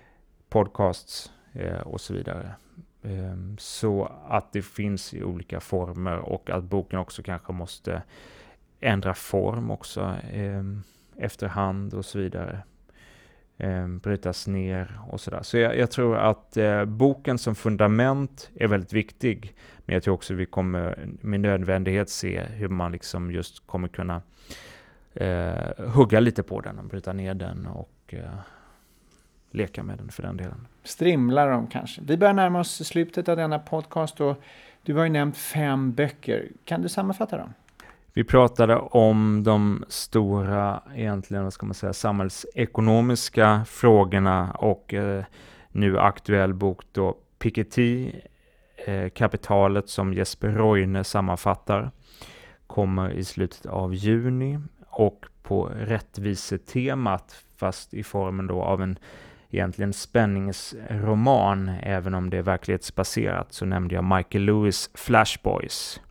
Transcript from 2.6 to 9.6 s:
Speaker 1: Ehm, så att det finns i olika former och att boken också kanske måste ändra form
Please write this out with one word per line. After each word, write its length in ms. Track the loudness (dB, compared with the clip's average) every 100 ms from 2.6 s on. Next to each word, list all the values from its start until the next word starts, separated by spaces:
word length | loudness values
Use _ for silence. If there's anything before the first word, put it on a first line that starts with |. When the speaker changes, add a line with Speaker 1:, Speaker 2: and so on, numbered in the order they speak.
| _ -20 -20 _
Speaker 1:
Ehm, 540 | -8 -8 -6 -8 -10 -12
så 540 | -12 -4 0 0 -2 -8 -4
att 240 | -4 -2
det 100 | -8
finns 520 | -8 -6 -4 -4 -8
i 100 | -8
olika 360 | -8 -8 -8 -10
former 560 | -4 -4 -4 -6 -6 -6
och 340 | -6 -8 -4
att 140 | -6
boken 340 | -2 -4 -2 -6
också 240 | -6 -10
kanske 300 | -10 -10 -8
måste 500 | -10 -10 -10 -8 -8 -10 -20 -20 -20 -20 _ _ -4
ändra 340 | 0 0 0
form 560 | -4 -2 0 0 -2